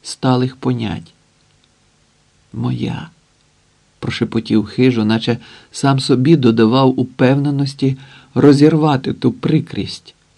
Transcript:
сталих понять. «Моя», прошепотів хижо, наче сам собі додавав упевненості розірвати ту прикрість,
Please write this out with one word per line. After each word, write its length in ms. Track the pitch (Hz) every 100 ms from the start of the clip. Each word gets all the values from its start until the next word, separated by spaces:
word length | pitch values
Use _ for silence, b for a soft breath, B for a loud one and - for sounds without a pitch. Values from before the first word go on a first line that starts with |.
сталих 540 | - - 131 123 127 -
понять. 580 | 131 120 110 90 85 _ _ _ _ _ _ _ _ _ _ _ _ _ _
«Моя», 560 | 120 120 127 120 - - _ _ _ _ _ _ _ _ -
прошепотів 680 | - - 117 113 110 110 101
хижо, 400 | - 131 113 107
наче 320 | 113 120 120 B B B
сам 280 | - 139 135
собі 360 | - 127 135 165
додавав 640 | 120 113 110 131 131 131
упевненості 1000 | 127 - 127 139 143 139 139 - 135 135 B B B -
розірвати 800 | 139 139 151 160 151 131 135
ту 180 | - 127
прикрість, 840 | - - 156 - - 98 - - - _